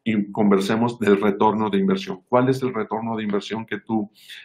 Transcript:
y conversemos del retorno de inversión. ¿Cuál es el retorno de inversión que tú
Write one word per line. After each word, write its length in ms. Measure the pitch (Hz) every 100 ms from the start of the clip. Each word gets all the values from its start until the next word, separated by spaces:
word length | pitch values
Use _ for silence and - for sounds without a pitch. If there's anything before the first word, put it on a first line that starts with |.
y 280 | 113 110 101
conversemos 680 | - 104 95 98 110 - -
del 200 | 101 98
retorno 520 | 104 98 107 104 107
de 80 | 98
inversión. 420 | 95 95 - 95 _
¿Cuál 200 | 123 131
es 120 | 131
el 100 | 127
retorno 440 | 113 104 110 117 110
de 80 |
inversión 420 | 107 101 - 110 113
que 140 | 104
tú 320 | - 110 101 _ - -